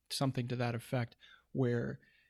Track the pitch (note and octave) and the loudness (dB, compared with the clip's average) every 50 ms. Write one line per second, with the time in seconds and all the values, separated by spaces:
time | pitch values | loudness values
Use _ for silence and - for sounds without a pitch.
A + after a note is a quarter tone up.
0 | _ - - - C#3+ C3+ C3 C3+ A#2+ B2+ B2 B2 B2 A#2+ A#2+ A2+ - - - B2+ | _ -8 -2 0 0 0 2 0 -2 -2 0 0 0 0 -2 -2 -4 -2 -2 -2
1 | A#2 - - _ - - - - _ _ - C3+ C3 A#2+ A#2+ A#2+ B2 C3+ C3 - | -2 -2 -6 _ -20 -20 -20 -20 _ _ 0 2 2 4 4 2 0 -2 -4 -8
2 | - _ _ _ _ | -12 _ _ _ _